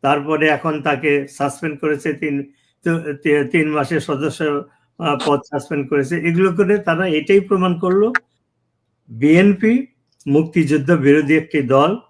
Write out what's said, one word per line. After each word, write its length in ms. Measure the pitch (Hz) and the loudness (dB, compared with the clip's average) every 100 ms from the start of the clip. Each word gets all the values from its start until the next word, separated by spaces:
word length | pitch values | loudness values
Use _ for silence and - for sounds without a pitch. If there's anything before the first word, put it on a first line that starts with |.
তারপরে 480 | 139 147 143 156 156 | 0 0 0 0 2
এখন 340 | 147 165 151 | 2 -2 -4
তাকে 460 | 147 139 147 143 139 | -4 -2 0 -2 -2
সাসপেন্ড 520 | - 139 - 165 143 | -6 -6 -4 -8 -4
করেছে, 320 | 156 143 160 | -4 -4 -4
তিন, 400 | 143 151 139 139 _ _ _ | -6 -4 -6 -8 _ _ _
তো, 280 | 175 165 151 | -4 -4 -4
তি-, 360 | 143 160 147 139 | -6 0 2 2
তিন 180 | 165 156 | 0 0
মাসের 300 | 151 135 160 | -2 -2 -4
সদস্য, 640 | - 139 151 - 156 143 143 _ _ _ | -4 -4 -6 -4 -4 -4 -8 _ _ _
আহ, 180 | 170 143 - | -4 -2 0
পদ 140 | 143 | -2
সাসপেন্ড 480 | - 143 - 151 139 | -2 -10 -6 -8 -2
করেছে। 260 | 147 135 165 | -2 -2 -2
এগুলো 360 | 160 170 190 | -2 2 0
করে 260 | 170 196 202 | 2 0 0
তারা 280 | 202 165 185 | 0 -2 0
এটাই 340 | 156 151 196 | -2 2 2
প্রমাণ 380 | 196 196 185 170 | 2 0 0 0
করলো 340 | 185 190 220 247 _ _ _ _ _ _ _ _ _ | 0 0 0 -2 _ _ _ _ _ _ _ _ _
বিএনপি 800 | 113 143 165 202 196 220 247 277 _ _ _ - | -2 4 6 6 4 2 0 -2 _ _ _ 0
মুক্তিযুদ্ধ 720 | 143 160 170 147 147 139 170 | 0 2 0 0 0 2 2
বিরোধী 380 | 135 147 143 | 4 4 4
একটি 280 | 156 156 156 | 0 0 -4
দল 340 | 123 135 151 226 _ | 2 2 2 -2 _